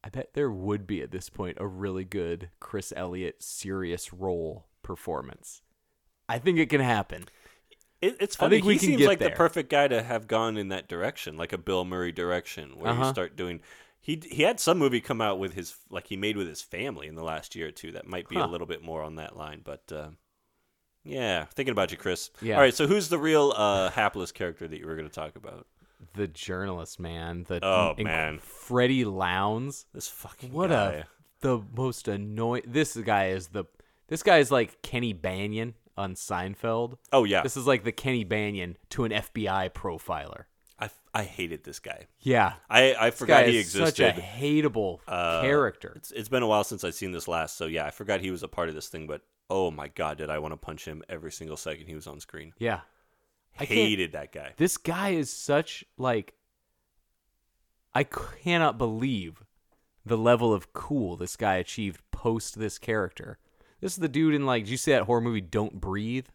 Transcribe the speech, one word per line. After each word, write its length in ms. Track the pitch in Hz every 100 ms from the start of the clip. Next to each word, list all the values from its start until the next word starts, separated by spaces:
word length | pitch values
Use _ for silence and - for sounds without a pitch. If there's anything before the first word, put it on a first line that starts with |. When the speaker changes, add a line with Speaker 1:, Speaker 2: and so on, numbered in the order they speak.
Speaker 1:
I 60 | 107
bet 240 | 127 -
there 180 | - 143
would 340 | 98 95 104 95
be 160 | 98
at 100 | 64
this 180 | 92 -
point 280 | - 92 -
a 80 | 98
really 360 | 92 98 95
good 460 | 92 101 85 85 90 _
Chris 320 | - 104 - -
Elliott 460 | 90 92 90 -
serious 680 | - - 98 95 90 87 -
role 540 | 90 95 87 80 76 _ _
performance. 800 | - 90 - 78 65 - - - _ _ _ _ _ _ -
I 120 | 117
think 200 | 147 170
it 100 | 151
can 120 | 143
happen. 440 | 127 110 98 80 87 _ - _ _ _ _ _
Speaker 2:
It, 140 | 190 254
it's 160 | 202 -
Speaker 1:
I 20 |
Speaker 2:
funny. 180 | - 214
Speaker 1:
think 80 | 190
we 80 | 208
Speaker 2:
He 40 |
Speaker 1:
can 80 | 190
Speaker 2:
seems 80 | 269
Speaker 1:
get 80 | -
Speaker 2:
like 120 | 185
Speaker 1:
there. 100 | -
Speaker 2:
the 60 | -
perfect 340 | 165 175 143
guy 200 | 147 143
to 120 | 120
have 240 | 117 117 110
gone 280 | 113 113 107
in 140 | 98
that 180 | 95 -
direction, 480 | 85 104 - - 78
like 160 | 85
a 60 | 98
Bill 260 | 87 92
Murray 300 | 90 90 87
direction, 640 | 82 87 87 - - 73 69
where 120 | 95
Speaker 1:
Uh-huh. 140 | 120 131
Speaker 2:
you 40 |
start 240 | 131 87 -
doing. 240 | 90 82 - - - _
He, 220 | - 160 -
he 120 | -
had 180 | 160 247
some 160 | - 185
movie 240 | 139 123
come 180 | - 120
out 180 | 107 95
with 140 | 95
his, 220 | 90 85 - _
like, 180 | 92 -
he 80 | 98
made 220 | 104 104
with 100 | 87
his 140 | 76
family 460 | - 87 131 85 76
in 80 | 80
the 80 |
last 300 | 80 78 -
year 140 | 85 80
or 40 |
two 200 | - 82
that 160 | 85 82
might 220 | 90 -
be 80 | 175
Speaker 1:
Huh. 80 | 117
Speaker 2:
a 20 |
little 180 | 85 82
bit 160 | 82
more 220 | 82 80
on 120 | 78 80
that 200 | 78 -
line. 240 | 78 78
But, 300 | - 71 -
uh, 200 | 78 76 - _ _ _ _ _ _ _ _
yeah, 400 | 156 139 117 87 78
thinking 200 | - 135
about 180 | 104 92
you, 60 | 90
Chris. 320 | 104 87 - -
Speaker 1:
Yeah. 140 | 113 104
Speaker 2:
All 60 |
right, 120 | 135
so 140 | - 151
who's 220 | 208 160
the 100 | 165
real, 340 | 156 156 143 107
uh, 320 | 104 98 92
hapless 420 | 120 104 101 90
character 340 | - 90 82 82
that 100 | 78
you 60 | 78
were 100 | 80
gonna 140 | 78
talk 260 | 80 78 -
about? 320 | - 85 - _ _ _ -
Speaker 1:
The 140 | 101 98
journalist, 680 | 78 - 92 98 90 80 -
man. 420 | 87 85 82 87 87
The 100 | 87
Speaker 2:
Oh, 320 | 95 92 87 78
Speaker 1:
inc-, 80 | 104
Speaker 2:
man. 340 | 80 78 78
Speaker 1:
Freddie 640 | - - - 123 127 131
Lowndes. 840 | 113 95 90 92 101 110 135 - -
Speaker 2:
This 140 | - -
fucking 460 | - - - 127
Speaker 1:
What 160 | 143 185
Speaker 2:
guy. 220 | 143 98
Speaker 1:
a, 100 | 76 78 _ _ _
the 200 | 135 123 101 117
most 320 | 131 117 -
annoying. 560 | 101 104 107 117 120 117
This 300 | 127 147 113
guy 320 | 113 101 95
is 220 | 95 90
the, 160 | 101 87 _ _ _ _
this 160 | 160
guy 140 | - 170
is 120 | 131
like 320 | 135 113 -
Kenny 300 | - 123 120
Banyan 640 | 92 92 92 104 107 117 113 _ -
on 180 | 98 92
Seinfeld. 800 | - 90 92 101 117 113 120 127 _
Speaker 2:
Oh, 140 | 139 160
yeah. 160 | 196
Speaker 1:
This 140 | 139 135
is 100 | 127
like 160 | 127
the 80 | 107
Kenny 320 | - 131 127
Banyan 540 | 95 107 104 101 90 87 _
to 120 | -
an 80 | 117
F 220 | 107 -
B 160 | 117 104
I 180 | 95 92
profiler. 800 | - 98 82 - 80 73 - - _ _ _
Speaker 2:
I, 80 | 107 - _
I 100 | - 95
hated 400 | - 87 78 73
this 140 | 71
guy. 280 | - - - _
Speaker 1:
Yeah. 320 | 131 123 95 - -
Speaker 2:
I, 260 | 113 131 117
I 140 | 113
Speaker 1:
This 100 | -
Speaker 2:
forgot 220 | 127 -
Speaker 1:
guy 60 | 120
Speaker 2:
he 60 | 117
Speaker 1:
is 80 | 90 95
Speaker 2:
existed. 220 | 165 -
Speaker 1:
such 200 | 123 90
a 40 |
hateable 800 | 90 110 143 151 151 110 98 85 -
Speaker 2:
Uh, 360 | 90 87 82
Speaker 1:
character. 500 | 131 147 123 - - -
Speaker 2:
it's, 140 | -
it's 160 | - 107
been 120 | 127
a 60 | 117
while 160 | 104
since 220 | 101 101 90
I've 80 | -
seen 160 | 95
this 160 | 87 -
last, 300 | 82 78 -
so 80 | 82
yeah, 200 | 80 76
I 60 |
forgot 300 | - 104 98
he 100 | 95
was 120 | 90
a 40 | -
part 220 | - 85
of 60 | 78
this 120 | -
thing, 180 | 80 78
but 160 | 73 _ _ _
oh 220 | 95 92
my 180 | 76 73
God, 280 | - 78 76
did 100 | 76
I 100 | 76
wanna 160 | 78 76
punch 300 | - 76 -
him 180 | 78 -
every 240 | 85 80
single 240 | - 80 76
second 300 | 80 78 80
he 80 | 78
was 120 | 76
on 140 | 73
screen. 320 | - 78 76 _
Speaker 1:
Yeah. 200 | 117 95 - _ _ _ _ _ _ -
I 60 | 139
can't 120 | 107
Speaker 2:
Hated 360 | - 101 85
that 180 | 76 71
guy. 220 | 78 69 -
Speaker 1:
This 220 | 175 -
guy 320 | - 170 196
is 200 | 170 143
such, 540 | - - 143 156 - - -
like, 360 | 127 113 - _ _ _ _ _ _ _ _ _ _ _ _ _ _ _ _
I 100 | -
cannot 760 | 143 - - - - 170 156 113
believe 640 | 120 110 131 117 85 80 - _ _ _ _ _ 104
the 120 | 113
level 360 | 113 120 120
of 200 | 104 -
cool 420 | - - 147 98 87
this 180 | 90 -
guy 200 | 107 92
achieved 460 | 90 - 101 82 _
post 460 | - 120 113 - -
this 180 | 107 -
character. 600 | - 110 92 - - - _ _ _ _
This 120 | 190
is 60 | 180
the 80 | 160
dude 260 | 135 156
in, 120 | 147 135
like, 200 | 123 104
did 60 |
you 60 | 123
see 140 | -
that 120 | 131
horror 180 | 98 120
movie 200 | 117 110
Don't 380 | 87 107 107 95
Breathe? 480 | 95 98 110 127 131